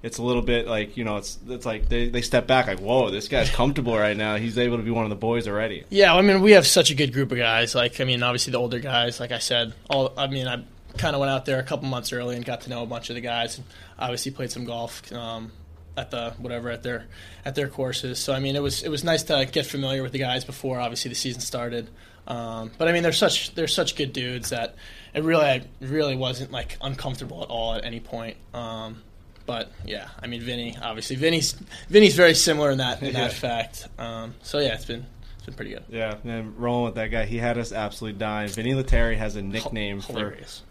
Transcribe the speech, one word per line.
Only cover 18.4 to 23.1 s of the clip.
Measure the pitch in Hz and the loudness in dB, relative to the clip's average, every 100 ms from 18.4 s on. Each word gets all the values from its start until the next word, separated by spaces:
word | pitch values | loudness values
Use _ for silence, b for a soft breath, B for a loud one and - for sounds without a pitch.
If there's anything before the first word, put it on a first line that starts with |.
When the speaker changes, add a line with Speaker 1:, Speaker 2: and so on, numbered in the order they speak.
Speaker 2:
mean, | 135 139 | 0 0
it | |
was, | 143 127 | 0 -2
it | - | -4
was | 147 170 | -2 2
nice | 160 | 2
to | 160 147 131 | 2 2 2
get | 160 139 | 0 -2
familiar | 139 135 135 | -4 -2 -2
with | 131 | -2
the | 131 | -2
guys | 131 127 | -2 -2
before, | 131 131 135 127 | -4 -6 -4 -2
obviously, | 120 117 127 | -2 -4 -6
the | 117 | -4
season | 131 123 | -4 -4
started. | - 127 120 117 113 B B B - | -6 -4 -4 -6 -8 B B B -10
Um, | 120 117 113 113 - | -8 -6 -8 -10 0
but, | 165 | 2
I | |
mean, | 170 | 4
they're | 170 | 2